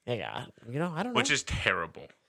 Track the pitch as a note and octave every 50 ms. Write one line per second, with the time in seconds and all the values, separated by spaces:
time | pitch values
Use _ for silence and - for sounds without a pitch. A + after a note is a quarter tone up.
0 | - - A#2+ G#2+ C#2+ A1 G#1+ - C3 F3 - - - A#2 B2 D3 E3+ F3+ D#3+ D#3
1 | G#3 B3 A#3+ - - - D3 C3 - - - - - A2 F#2+ F2+ E2 E2 - D#2
2 | C#2+ - - _ _